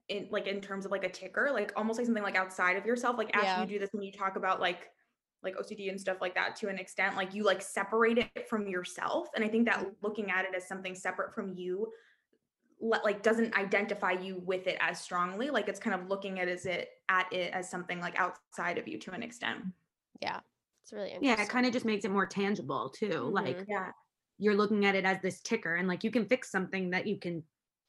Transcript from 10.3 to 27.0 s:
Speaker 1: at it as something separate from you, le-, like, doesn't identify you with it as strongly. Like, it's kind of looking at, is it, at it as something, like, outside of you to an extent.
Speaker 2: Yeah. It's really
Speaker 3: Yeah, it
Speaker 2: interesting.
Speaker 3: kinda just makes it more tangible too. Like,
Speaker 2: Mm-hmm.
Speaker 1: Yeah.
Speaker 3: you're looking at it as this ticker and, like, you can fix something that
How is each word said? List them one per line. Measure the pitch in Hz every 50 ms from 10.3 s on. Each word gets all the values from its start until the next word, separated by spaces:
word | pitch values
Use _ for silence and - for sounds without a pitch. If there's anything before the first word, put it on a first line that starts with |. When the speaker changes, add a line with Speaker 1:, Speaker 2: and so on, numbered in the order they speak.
Speaker 1:
at | 180 185 190
it | 185 185
as | 180 185
something | - 190 190 190 185 185
separate | 185 - 185 185 196 190 -
from | - 226 196 190 180
you, | 180 180 180 180 196 226 220 - - - _ _ _ _ _ _ _ _ _ _ _ _ _ _ -
le-, | - 226 220 202 -
like, | 214 202 202
doesn't | - 220 226 226 226 220 -
identify | 202 196 190 202 202 208 202 202 - 202 185
you | 185 180 185 190 190 180
with | 180 185 185 185 185
it | 185 160 -
as | - 170 180 -
strongly. | - - 185 180 180 180 190 202 254 302
Like, | 269 220 202 208
it's | 190 196
kind | - 226 190 180
of | 180 185
looking | 196 196 202 196 190 185
at, | 180 180
is | 180 180 -
it, | 185 175 170 - - - - _ -
at | 190 185 180 -
it | - 185 175 175
as | - 185 180 -
something, | - 180 175 175 180 175
like, | 175 170 - -
outside | 185 180 - - _ _ - - 175 175 180 -
of | - -
you | - -
to | - 190
an | 185 170
extent. | - - - - - 113 - - - 185 - _ _ _ _ _ _ _ - -
Speaker 2:
Yeah. | - - - - - _ _ _ _ _ _ _
It's | _ -
really | 226 208 196 - - -
Speaker 3:
Yeah, | 285 269 233
it | 208
Speaker 2:
interesting. | 208 202 220
Speaker 3:
kinda | 247 247 254
just | 220 254 -
makes | 226 214 202 -
it | 202
more | 196 196 185
tangible | 190 - 202 202 196 214 170 151 135 139 120 113 131
too. | - - 220 202 165 139 117 -
Like, | 196 190 - - 175 180
Speaker 2:
Mm-hmm. | 196 202
Speaker 1:
Yeah. | 208 196 185 175 - - _ _ _ _ _ _ _ -
Speaker 3:
you're | 190 214 208
looking | 202 208 202 220 202 202
at | 202 190
it | 190 185
as | 190 190 185
this | - 185 180 -
ticker | - - 233 220 - 165 165
and, | 175 185 185
like, | 175 - -
you | 220
can | 226 247 208 -
fix | 254 254 - -
something | - 190 185 - - 190 185 180
that | 185 185